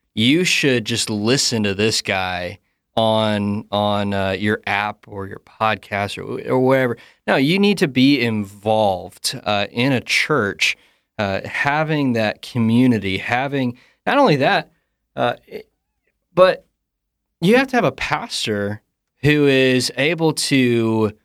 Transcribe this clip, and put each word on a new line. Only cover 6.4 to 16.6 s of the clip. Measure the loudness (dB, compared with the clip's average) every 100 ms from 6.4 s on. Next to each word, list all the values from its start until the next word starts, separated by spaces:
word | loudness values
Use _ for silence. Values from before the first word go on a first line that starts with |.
| -2
or | 0
wherever." | 2 2 0 -4 -12 _ -2
No, | 2
you | 2 2
need | 2 2
to | 0
be | 4 4 4
involved, | 2 -2 -6 -6 -2 0 0 -2 -8 -10 -8 -6
uh, | -4 -4 -2
in | -2 0
a | -2
church, | 0 -2 0 -2 -2 -2 -4 -4 _ _ _ -6
uh, | -4 -4
having | -6 -4 -2 -2 -2 -2 0
that | 0 -2 -4
community, | -8 -2 2 4 4 2 -2 -4
having, | -2 -4 -2 -4 -4 -6 _ _ -2
not | 2
only | 2 2
that, | 0 -2 -4 _ _ _ _ -4
uh, | -4 -4 _
it, | -18 -18 _ _ _ _ _ _
but | 4 4 2